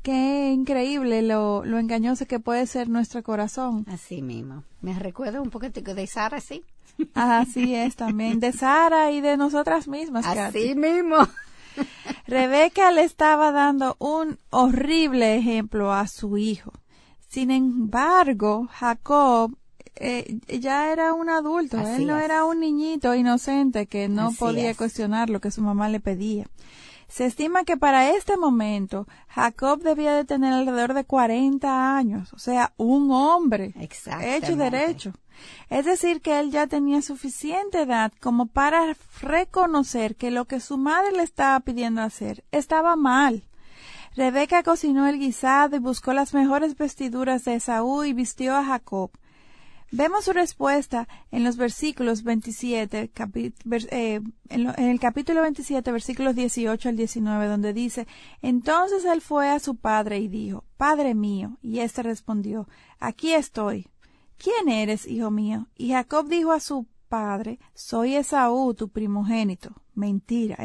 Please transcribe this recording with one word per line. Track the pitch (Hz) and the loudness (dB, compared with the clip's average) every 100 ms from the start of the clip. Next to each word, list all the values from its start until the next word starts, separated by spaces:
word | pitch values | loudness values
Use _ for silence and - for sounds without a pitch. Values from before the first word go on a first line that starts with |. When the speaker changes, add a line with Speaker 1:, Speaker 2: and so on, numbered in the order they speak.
Speaker 1:
qué | 269 262 269 285 269 | -4 0 0 0 0
increíble | 262 262 262 262 285 254 226 | 0 0 0 0 -2 0 0
lo, | 226 214 208 202 | 2 2 0 -2
lo | - 226 | -2 -2
engañoso | 226 226 233 254 269 | -2 0 0 -2 -4
que | 240 | -6
puede | 233 240 254 | -2 -2 -2
ser | 254 233 | -4 -2
nuestro | 233 226 240 | -2 -2 -4
corazón. | 220 208 208 - 254 220 208 | -6 -4 -4 -4 -4 -4 -6
Speaker 2:
Así | 180 - 175 | -12 -12 -10
mismo. | 131 117 135 135 - - | -10 -10 -12 -14 -18 -12
Me | 185 185 | -8 -8
recuerda | 208 175 254 254 | -8 -8 -8 -8
un | 262 | -8
poquitico | 226 247 - - | -8 -10 -10 -10
de | 226 190 | -10 -8
Sara, | 233 214 294 | -6 -6 -6
¿sí? | - 294 - - - - 320 | -12 -16 -18 -20 -16 -8 -6
Speaker 1:
Así | - 247 233 254 247 247 240 | 0 2 4 2 0 -2 0
es, | 240 - | -2 -4
también | 226 214 226 226 | -4 -2 0 0
de | 247 | 0
Sara | 247 262 302 330 320 302 | 0 2 4 6 6 4
y | 294 | 2
de | 285 285 | 0 2
nosotras | 285 285 302 320 294 | 2 0 0 0 -2
mismas, | 277 320 233 175 | -8 -6 -4 -2
Speaker 2:
Así | 208 | -2
Speaker 1:
Katy. | 202 214 240 277 | -2 -2 -2 2
Speaker 2:
mismo. | 311 349 339 311 - - - - - - 277 - - - - | 2 2 4 6 6 2 -18 -20 -14 -8 -8 -10 -12 -12 -2
Speaker 1:
Rebeca | 254 262 285 320 - 370 | 0 4 4 4 6 6
le | 330 | 6
estaba | 330 - 311 302 302 | 4 4 4 6 4
dando | 285 285 277 262 - | 4 4 2 0 -2
un | 285 320 320 - - | -2 -2 -2 -6 -2
horrible | - 254 247 285 330 311 254 226 220 | 4 4 4 2 2 4 4 4 4
ejemplo | 233 226 220 214 196 | 2 0 -2 -2 0
a | 196 208 | 0 -2
su | - 208 208 | -6 -4 -2
hijo. | 220 202 - - - _ _ - - | -2 -4 -10 -20 -20 _ _ -20 -10
Sin | 269 254 | -4 2
embargo, | 262 262 247 220 233 302 370 294 208 208 214 240 | 2 2 0 0 0 4 4 4 2 0 0 -4
Jacob, | - 240 233 - 285 269 233 226 262 - - - - | -4 -2 -2 2 4 6 4 2 -4 -20 -20 -20 -10
eh, | 254 247 - 226 - 247 | -8 -6 -8 -10 -8 -6
ya | 269 277 311 | -2 0 0
era | 320 330 | 2 0
un | 330 330 | 0 0
adulto. | 320 302 339 294 226 | 0 0 -2 -2 -2
Speaker 2:
Así | 214 254 | -2 -2
Speaker 1:
Él | 285 | 0
no | 302 | 0
Speaker 2:
es. | 311 | 0
Speaker 1:
era | 311 320 | 2 2
un | 330 | 0
niñito | 320 294 311 311 247 247 | 0 0 -2 0 0 2
inocente | 247 240 - 277 269 220 208 | 2 2 0 0 2 0 -4
que | 202 202 | -4 -2
no | 208 226 | 0 -2
Speaker 2:
Así | 226 | -2
Speaker 1:
podía | 233 233 233 | -2 0 -2
Speaker 2:
es. | 226 | -2
Speaker 1:
cuestionar | 226 - 208 220 233 | -6 -4 -2 0 0
lo | 202 | -2
que | 208 | -4
su | 220 | -4
mamá | 208 202 214 | -2 0 0
le | 214 | -2
pedía. | 208 185 214 208 - - - - - - - | -2 -4 -4 -6 -8 -16 -20 -20 -20 -20 -14
Se | - 247 | -4 -2
estima | - 311 370 | -2 0 0
que | 349 320 | 2 2
para | 285 269 262 | 4 6 6
este | 392 - 392 | 2 0 0
momento, | 311 233 214 208 190 196 208 - - | 2 2 0 -2 -4 -6 -10 -16 -10
Jacob | - 233 - 262 294 | -2 -2 0 0 0
debía | 330 302 302 | 0 0 2
de | 294 285 | 0 0
tener | 277 262 | 0 2
alrededor | 262 262 247 240 | 2 0 0 0
de | 269 269 | -2 0
cuarenta | 269 226 233 269 277 277 262 262 269 | 2 2 2 2 2 0 0 2 2
años, | 233 202 180 | 0 -2 -8
o | - | -10
sea, | 247 247 - - | -2 0 0 0
un | 226 277 277 | 2 4 4
hombre | 254 285 349 302 208 196 - | 4 4 4 4 0 -4 -10
Speaker 2:
Exactamente. | - - - - 240 294 | -14 -14 -12 -8 -4 -2
Speaker 1:
hecho | - | -2
y | 302 | 0
derecho. | 262 254 320 - 196 - _ - - - - | 0 0 -2 -2 -8 -14 _ -20 -20 -20 -4
Es | 262 294 | -2 2
decir, | 370 349 320 | 2 2 0
que | 330 294 | 0 0
él | 294 | 0
ya | 294 294 | 0 0
tenía | 294 285 285 | 0 2 2
suficiente | 285 269 277 - 302 359 403 349 | 0 -6 -10 -8 -6 -4 -2 -2
edad | 269 233 220 - | 0 0 0 -2
como | 247 240 233 | -2 0 0
para | - 285 330 320 302 - - | 2 2 4 2 -2 -10 -12
reconocer | 269 320 370 370 349 302 254 240 220 214 | -2 0 0 2 2 2 0 -2 -4 -4
que | 247 | -4
lo | 240 240 | -4 -4
que | 262 | -6
su | - 277 | -6 -2
madre | 277 339 403 | 0 2 2
le | 370 | 2
estaba | 339 - 269 262 | -2 0 2 2
pidiendo | 262 240 233 226 | 0 -4 -2 -2
hacer | 220 - 214 208 - | -4 -6 -10 -10 -4
estaba | 294 285 320 330 330 | -2 0 2 4 4
mal. | 269 254 285 226 - - - - - - - 254 | 4 4 4 0 -8 -20 -20 -20 -20 -20 -12 -2
Rebeca | 262 262 294 349 | 0 2 4 4
cocinó | 339 330 302 269 285 | 4 2 4 4 2
el | 285 | 2
guisado | 269 - 262 277 294 285 | -2 0 2 4 4 2
y | |
buscó | 247 247 - | -2 -2 0
las | 269 277 | 0 2
mejores | 285 269 285 311 277 | 4 4 4 0 -2
vestiduras | 294 - 262 254 262 254 247 | -4 -4 -6 -4 -2 -2 0
de | 233 | -4
Esaú | - 226 240 285 | -2 -2 0 0
y | 294 | -2
vistió | 247 247 - 262 277 | -2 -4 -4 -2 0
a | 269 | 0
Jacob. | 254 - 196 185 - - _ - - - - - | -2 -4 -6 -6 -8 -20 _ -20 -20 -20 -20 -8
Vemos | 233 311 415 381 | -2 0 0 0
su | |
respuesta | 359 349 - 277 285 277 240 233 - - | 0 0 0 0 0 0 -6 -6 -12 -8
en | 240 240 | -2 0
los | 240 | 0
versículos | 240 - 302 - 240 220 | -4 -2 -4 -2 -2 -2
veintisiete, | 233 226 233 220 247 226 214 214 226 | -2 -4 -4 -8 -4 -4 -4 -6 -8
capi-, | - 214 233 233 - | -8 -8 -8 -8 -10
vers-, | 226 233 233 | -6 -4 -4
eh, | 247 226 214 220 - - | -4 -2 -4 -8 -14 -8
en | 247 247 | -2 -2
lo, | - | 0
en | 247 | 0
el | 247 | 2
capítulo | 240 277 294 330 | 0 -2 0 2
veintisiete, | 320 302 285 269 247 | 2 0 -4 -4 -2
versículos | 233 - 247 269 247 | -4 -4 -2 0 0
dieciocho | 247 247 226 220 247 | -2 -2 -2 -2 -2
al | 226 | -2
diecinueve, | 226 233 214 208 208 | -4 -2 -2 0 0
donde | 208 208 | 0 -2
dice, | 208 240 240 226 - - - | -2 -4 -6 -10 -14 -20 -8
"Entonces | 254 247 262 320 381 392 349 | 0 0 2 2 2 0 2
él | 330 | 0
fue | - 294 285 | 0 0 2
a | 294 | 0
su | 285 233 | -2 -6
padre | 220 214 214 202 | -2 0 0 -4
y | 208 | -4
dijo, | 214 208 190 - - | -6 -8 -10 -12 -2
'Padre | 277 302 277 214 | 2 2 2 0
mío', | 208 196 202 247 | -2 -4 -6 -10
y | 233 233 | -8 -4
éste | 233 - | -4 -4
respondió, | 233 220 - 214 202 220 208 - _ - | -6 -6 -6 -6 -4 -8 -10 -16 _ -12
'Aquí | 226 - 320 | -10 -6 0
estoy'. | 320 285 226 208 208 - _ _ _ _ - | 0 0 -4 -4 -6 -10 _ _ _ _ -8
'¿Quién | 370 453 330 | -2 0 0
eres, | 220 214 214 - | 0 0 -4 -6
hijo | 226 220 | -6 -2
mío?' | 214 214 214 226 - | -2 -2 -4 -8 -8
Y | 247 | -2
Jacob | 254 247 302 294 | -2 0 -2 0
dijo | 339 320 | 0 2
a | 311 | 0
su | - 277 226 _ - | -2 -8 -8 _ -8
padre, | 226 208 202 220 240 _ | -6 -4 -6 -6 -12 _
'Soy | - - 233 247 285 | -20 -6 -2 0 0
Esaú, | 285 285 247 247 262 | 0 2 2 2 0
tu | - 214 | -2 -6
primogénito.'" | - 214 202 208 226 208 180 - - _ - | -6 -4 -2 0 0 0 -4 -12 -20 _ -6
Mentira, | 202 196 - 233 214 - | -2 -2 -2 -2 -2 -4